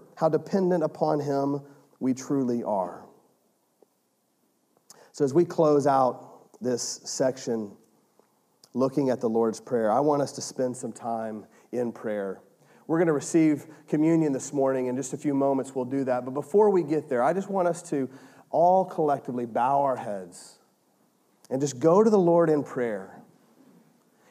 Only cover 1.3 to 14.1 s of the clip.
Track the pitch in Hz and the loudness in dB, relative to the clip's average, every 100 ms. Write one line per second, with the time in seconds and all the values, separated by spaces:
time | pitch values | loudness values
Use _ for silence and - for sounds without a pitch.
1.3 | 139 139 143 143 - _ _ 127 127 - | -2 -2 -4 -8 -20 _ _ -4 -4 -2
2.3 | 139 123 120 104 101 87 85 - - _ | -2 0 -2 -2 -2 -4 -8 -18 -20 _
3.3 | _ _ _ _ _ _ _ _ _ _ | _ _ _ _ _ _ _ _ _ _
4.3 | _ _ _ _ _ _ - - - 139 | _ _ _ _ _ _ -20 -16 -4 0
5.3 | 147 170 - 156 147 139 135 127 120 - | 2 2 2 4 4 4 4 2 0 -10
6.3 | - _ - 123 117 - - - - 131 | -20 _ -8 -4 -4 -6 -10 -10 -2 -2
7.3 | 127 - 113 101 - _ _ _ _ _ | -2 -4 -6 -6 -14 _ _ _ _ _
8.3 | _ _ _ _ 123 131 139 135 120 117 | _ _ _ _ -2 0 0 0 0 0
9.3 | 113 113 107 - 123 110 117 147 143 131 | 0 0 -2 -4 0 2 2 2 2 -2
10.3 | - - - 127 120 120 - 120 113 110 | -6 -10 -4 -4 -4 -10 -10 -8 -6 -6
11.3 | 107 95 _ _ 120 120 110 113 104 98 | -10 -14 _ _ -6 -6 -6 -6 -4 -6
12.3 | 92 - _ _ _ - 160 170 143 - | -8 -16 _ _ _ -4 0 2 0 0
13.3 | 170 160 147 - - - 151 156 | 2 4 2 -4 -20 -4 0 4